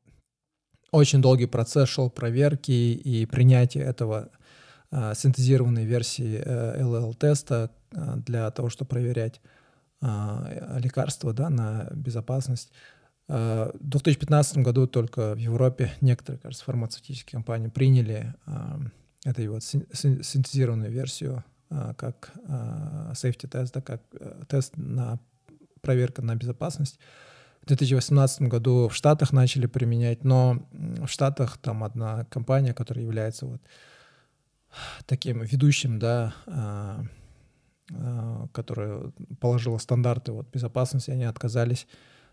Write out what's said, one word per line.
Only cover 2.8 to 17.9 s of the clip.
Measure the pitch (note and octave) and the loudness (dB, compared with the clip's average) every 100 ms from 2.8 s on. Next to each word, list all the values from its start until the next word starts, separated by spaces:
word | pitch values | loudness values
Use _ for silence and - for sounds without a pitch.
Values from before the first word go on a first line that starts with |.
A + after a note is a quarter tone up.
| A#2+ A#2+ C3+ A2+ A2+ | 4 0 0 0 2
принятия | B2+ B2+ B2+ B2 C#3+ | 6 8 8 6 2
этого, | C3 A#2+ A2+ G#2+ - _ _ - - _ - | -4 -2 -2 -4 -6 _ _ -20 -20 _ -8
э, | C#3+ G#2+ G#2+ | -4 -2 2
синтезированной | C#3 B2+ B2+ C3+ B2 A#2 A2 | 2 4 4 4 4 0 0
версии, | A#2+ A#2+ - A#2 G#2+ | 0 -2 -4 -4 -4
э, | - A#2+ A#2 A#2 | -4 -4 -4 -2
Л | B2+ A#2 | 0 0
Л | A#2 | -4
теста, | A#2 D3 D3 - A#2+ A2+ _ _ | 0 2 2 0 -2 -2 _ _
э, | F#3 D3 A#2 A#2 | -8 -6 -6 -4
для | A#2 A2 | -2 -2
того, | A#2 A#2+ | -4 -4
чтобы | - C3 | -4 -4
проверять, | B2 B2 A#2+ A2+ - _ _ _ _ _ - | -2 -2 -2 -4 -6 _ _ _ _ _ -6
э, | B2 G#2 G#2 G#2+ - - - B2+ | -4 -2 -4 -6 -8 -10 -8 -4
лекарства, | B2+ C3+ D3 - - | -4 -2 -4 -4 -4
да, | A2 D#3+ | -2 0
на | B2+ A2 A2 - | 0 -2 -4 -6
безопасность. | D3 C3 A#2 A2+ C3+ C3 A#2+ - _ - _ _ _ - | -8 -6 -6 -4 -4 -2 -4 -8 _ -20 _ _ _ -6
Э, | C3+ A2+ A2+ A2 | -2 0 0 -2
в | - D3 | -6 -2
две | C#3+ | 0
тысячи | E3+ C#3+ | 2 2
пятнадцатом | C#3+ D3 C#3+ D3 | 4 2 4 2
году | B2 A#2+ B2+ | 2 4 2
только | B2 A2+ - A2 G#2+ | 2 -2 -2 -4 -2
в | |
Европе | A#2 A#2 B2+ B2 A#2+ - | -2 2 2 2 -2 2
некоторые, | C3 A#2+ - B2+ | 2 2 -2 -12
кажется, | - B2+ - | -12 -12 -6
фармацевтические | C3 A2+ - - C3 - | -4 -4 -8 -14 -14 -10
компании | B2 A2+ A2+ A2+ | -10 -6 -4 -4
приняли, | B2+ C3+ | 2 6